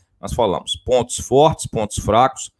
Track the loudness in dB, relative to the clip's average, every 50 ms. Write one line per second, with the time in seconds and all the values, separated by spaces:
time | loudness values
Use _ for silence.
0 | _ _ _ _ -14 -8 -4 -2 -2 -2 -2 -4 -4 -6 -6 -6 -2 0 0 0
1 | 0 -2 -6 -10 -4 0 4 4 4 4 2 0 -6 -8 -6 -4 -4 -4 -6 -6
2 | -2 0 2 4 4 2 0 -4 -16 -16 _